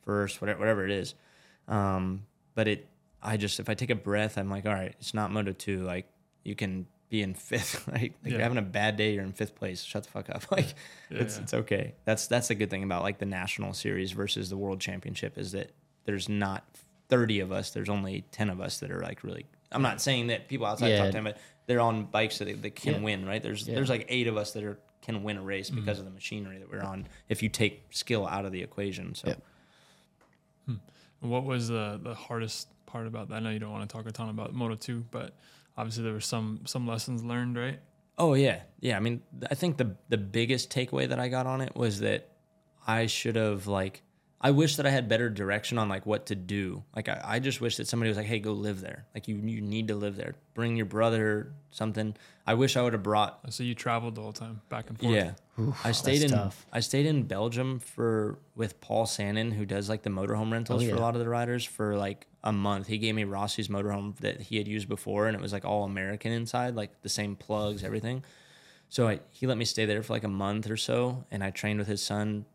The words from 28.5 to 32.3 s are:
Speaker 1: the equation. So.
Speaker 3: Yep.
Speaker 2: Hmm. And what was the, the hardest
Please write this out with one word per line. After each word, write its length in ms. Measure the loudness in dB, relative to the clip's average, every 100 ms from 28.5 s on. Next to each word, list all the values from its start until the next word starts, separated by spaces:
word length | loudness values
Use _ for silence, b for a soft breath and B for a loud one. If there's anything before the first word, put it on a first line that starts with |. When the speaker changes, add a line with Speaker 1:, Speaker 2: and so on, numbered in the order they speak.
Speaker 1:
the 100 | -6
equation. 520 | -8 -4 -4 -4 -8 -6
So. 120 | -4
Speaker 3:
Yep. 140 | -6 -10 b b b b b b _ _ _ _ _ -8
Speaker 2:
Hmm. 80 | -8 -10 b b b
And 80 | -2
what 140 | 0
was 240 | 0 0 0
the, 300 | 0 -2 -4
the 120 | -8
hardest 540 | -10 -6